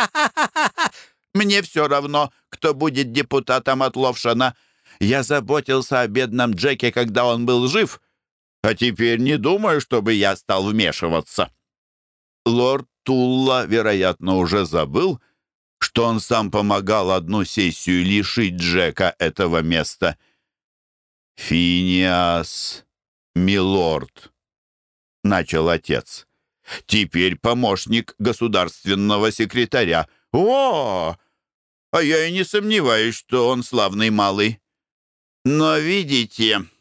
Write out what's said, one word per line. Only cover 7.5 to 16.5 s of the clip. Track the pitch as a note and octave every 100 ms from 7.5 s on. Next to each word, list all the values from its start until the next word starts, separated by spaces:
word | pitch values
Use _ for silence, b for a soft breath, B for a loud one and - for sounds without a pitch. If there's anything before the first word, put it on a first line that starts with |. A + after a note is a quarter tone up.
| B2 B2+
жив, | G3 - - _ _ _ _ _ _
а | A2 G#2+
теперь | B2 G#2 A#2 A#2
не | B2+ D3
думаю, | C#3 G3 G#3+ D3+
чтобы | - A#2+ G#2
я | G#2+ G2 F#2+
стал | - F#2+
вмешиваться". | G2 A2 F2+ - E2+ E2 - - F#2 - _ _ _ _ _ _ _ _ -
Лорд | A#2+ B2 C3+ B2+ _
Тулла, | - C3 B2+ C3 C3 B2+ A2
вероятно, | A2+ G#2+ G2+ F#2 F2 F2+ F#2
уже | F2 G2+ E2+
забыл, | E2 D2 E2 F#3 C#3 _ _ _ _ _ _
что | - A#2 A#2
он | A2+
сам | - A2+
помогал | G#2